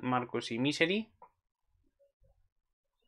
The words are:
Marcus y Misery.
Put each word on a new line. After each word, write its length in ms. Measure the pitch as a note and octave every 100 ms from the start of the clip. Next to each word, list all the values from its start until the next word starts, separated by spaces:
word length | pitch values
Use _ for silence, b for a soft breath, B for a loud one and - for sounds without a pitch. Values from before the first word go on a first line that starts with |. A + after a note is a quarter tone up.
Marcus 480 | B2+ B2+ A#2+ A#2+ -
y 80 | A2+
Misery. 500 | C3+ C#3+ E3 G3+ A3 _ - _ _ _ _ _ _ _ C#5+ _ _ _ _ _ _ _ _ _